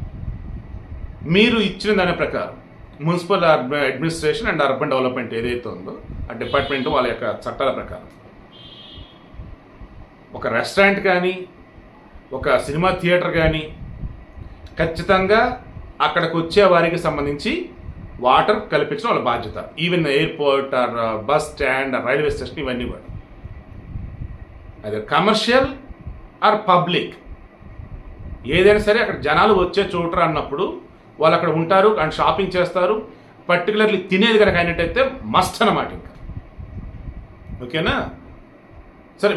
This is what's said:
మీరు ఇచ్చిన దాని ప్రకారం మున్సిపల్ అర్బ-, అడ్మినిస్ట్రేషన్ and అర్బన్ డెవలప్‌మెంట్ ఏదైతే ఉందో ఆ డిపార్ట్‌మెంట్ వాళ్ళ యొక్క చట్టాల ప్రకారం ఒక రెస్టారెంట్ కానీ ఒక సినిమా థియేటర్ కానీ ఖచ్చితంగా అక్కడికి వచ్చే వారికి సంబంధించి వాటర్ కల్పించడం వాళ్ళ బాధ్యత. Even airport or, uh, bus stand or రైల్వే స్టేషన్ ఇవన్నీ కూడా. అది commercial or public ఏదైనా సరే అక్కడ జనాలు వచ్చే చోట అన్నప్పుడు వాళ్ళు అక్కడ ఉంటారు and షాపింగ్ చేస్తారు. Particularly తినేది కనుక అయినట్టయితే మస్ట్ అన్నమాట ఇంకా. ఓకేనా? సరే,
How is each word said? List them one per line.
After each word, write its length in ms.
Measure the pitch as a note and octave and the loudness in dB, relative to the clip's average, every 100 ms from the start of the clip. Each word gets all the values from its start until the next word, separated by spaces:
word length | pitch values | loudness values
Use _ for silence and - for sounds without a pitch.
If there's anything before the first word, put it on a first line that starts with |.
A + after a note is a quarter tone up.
| - - - - - - - - - - - - - | -12 -10 -10 -10 -12 -14 -14 -16 -14 -14 -14 -10 0
మీరు 240 | F3+ A#3+ A3+ G3 | 4 6 4 0
ఇచ్చిన 240 | - G#3 G3 | -2 0 2
దాని 120 | F3 | 2
ప్రకారం 440 | D#3 D3 C3 F2+ - - - - - D3+ | 0 -2 -2 -6 -10 -18 -20 -20 -6 -2
మున్సిపల్ 380 | E3+ F3 G3 | -2 0 2
అర్బ-, 380 | E3+ D3+ B2+ D3 C3 | 4 4 2 0 0
అడ్మినిస్ట్రేషన్ 600 | B2+ D#3+ E3 D3+ D3 A3 | 0 -2 0 0 0 0
and 100 | E3 C#3 | 2 2
అర్బన్ 240 | C3 D3 | 0 0
డెవలప్‌మెంట్ 440 | C3 B2+ B2+ A2+ | 0 0 -2 -4
ఏదైతే 340 | A#2 A#2+ A#2+ A2+ | -4 -4 -4 -6
ఉందో 260 | F2+ F#2+ - - - - | -10 -12 -14 -14 -10 -10
ఆ 40 | A#2 | -8
డిపార్ట్‌మెంట్ 460 | A#2+ C#3+ C3+ C#3 C3+ | -2 0 0 -2 0
వాళ్ళ 180 | C#3+ A#2+ | 0 0
యొక్క 120 | A2+ A2+ G2 | -2 -4 -4
చట్టాల 260 | A#2+ A2+ C3+ | -6 -2 -2
ప్రకారం 380 | G#2+ F2 F2+ - - - - - - - - - - - - - - - - - - - - - - - | -2 -6 -12 -16 -20 -20 -20 -20 -20 -20 -20 -20 -20 -20 -20 -20 -18 -16 -18 -20 -20 -20 -20 -20 -20 -18
ఒక 120 | B2 C3+ | -8 -2
రెస్టారెంట్ 540 | A2+ - - G3 G3 F#3+ | -2 0 4 4 4 2
కానీ 260 | F3+ F3+ F#3 F#3 - - - - - - - - | 2 2 -2 -8 -18 -20 -20 -20 -20 -20 -20 -12
ఒక 240 | C3 D3 B2+ - | -4 2 2 0
సినిమా 240 | D3+ F#3 | 0 0
థియేటర్ 440 | F3+ E3+ F3 F3 D#3+ | 2 2 2 2 2
కానీ 400 | D#3+ D#3 D#3 - - - - - - - - - - - | 2 2 -4 -12 -14 -12 -12 -12 -18 -18 -18 -18 -10 -4
ఖచ్చితంగా 840 | E3 E3 E3+ F#3+ F#3+ G#3+ B3+ B3 - - - - | -2 -2 0 2 4 4 2 -2 -12 -18 -14 -2
అక్కడికి 360 | D3+ F3 E3 E3 | 0 0 0 -2
వచ్చే 280 | E3 G3+ | 0 4
వారికి 340 | F#3+ F3 E3+ E3+ E3+ | 6 6 4 0 -2
సంబంధించి 640 | D3 C#3+ C#3+ A3 E4 F4+ - - - - - | -2 -4 -4 -4 -4 -6 -12 -16 -14 -16 -2
వాటర్ 380 | B2 C#3+ F#3 A3 - | 4 4 4 0 0
కల్పించడం 380 | D3+ D3+ D3 A#3 | 0 0 -2 -2
వాళ్ళ 120 | D#3+ B2+ | 0 0
బాధ్యత. 280 | A#2 G#2 G2+ - - | -2 -4 -10 -12 -4
Even 180 | F3 F3 D3+ C#3 | 0 0 2 2
airport 500 | D#3 D3+ C#3+ C#3 C3+ B2+ | 2 0 2 2 2 0
or, 100 | A#2+ A#2 | 0 0
uh, 120 | A2+ G#2+ - | -2 -2 0
bus 140 | D3+ D3+ | 0 0
stand 380 | - C3+ C3 C3+ B2 | -2 0 0 0 -2
or 60 | A2+ | 0
రైల్వే 220 | C#3+ D3+ | 0 0
స్టేషన్ 280 | C#3+ B2 - | -2 -6 -6
ఇవన్నీ 200 | C3 B2 A#2+ | -6 -4 -6
కూడా. 120 | - - - - - - - - - - - - - - - - - - - G#2+ | -8 -14 -16 -16 -18 -16 -16 -18 -18 -14 -12 -12 -12 -14 -14 -18 -20 -20 -14 -8
అది 100 | G#2+ | -6
commercial 680 | G#2+ D3 G3 G#3 - B3+ C4+ - - - - - - - G3 | -2 0 2 2 2 2 2 -4 -16 -16 -16 -16 -18 0 2
or 80 | G#3 F#3+ | 2 4
public 380 | F3+ E3+ D#3+ - - - - - - - - - - - - - - A#2 | 2 4 -2 -4 -10 -18 -20 -20 -20 -20 -18 -16 -16 -16 -16 -14 -12 0
ఏదైనా 320 | E3 G3 G#3 | 4 6 6
సరే 220 | G#3 A3 | 4 2
అక్కడ 140 | G#3+ D#3 C#3 | 2 -2 2
జనాలు 260 | D#3 G#3 | 4 6
వచ్చే 280 | F#3+ F3 G3 F#3+ | 4 2 0 0
చోట 200 | F3 E3+ F3 D#3+ | 0 -2 2 2
అన్నప్పుడు 380 | D3+ - C#3+ G3 - - - - - | 0 -4 -2 -4 -6 -14 -20 -16 0
వాళ్ళు 140 | D#3 E3+ | 2 4
అక్కడ 140 | E3+ D#3 | 2 0
ఉంటారు 280 | E3 F#3+ G#3 G#3 | 4 6 6 4
and 100 | D#3 - | 0 2
షాపింగ్ 340 | D3+ G3 F#3+ F3+ | 2 2 0 0
చేస్తారు. 520 | F3 F#3 F3+ A3+ - - - - - | 0 2 0 0 -6 -16 -20 -8 0
Particularly 500 | F3 G#3+ G#3 G#3+ F#3+ - | 0 2 2 2 2 2
తినేది 280 | F#3 A#3 A3 | 4 6 6
కనుక 180 | G3 F3 | 6 4
అయినట్టయితే 420 | E3+ E3 E3+ A#3+ C4+ - A2 | 0 0 0 0 0 -2 0
మస్ట్ 280 | C#3+ F#3 - | 0 2 2
అన్నమాట 280 | G#3+ D#3+ A2+ - | 2 2 -2 -8
ఇంకా. 140 | - - - - - - - - - - - - - - - - | -16 -16 -16 -14 -16 -16 -16 -14 -14 -14 -14 -14 -16 -20 -16 -14
ఓకేనా? 460 | B2 D#3+ G3 C4+ - - - - - - - - - - - - | -8 -4 -2 -2 -6 -10 -18 -20 -20 -20 -20 -20 -20 -20 -20 -2
సరే, 120 | G3+ | 0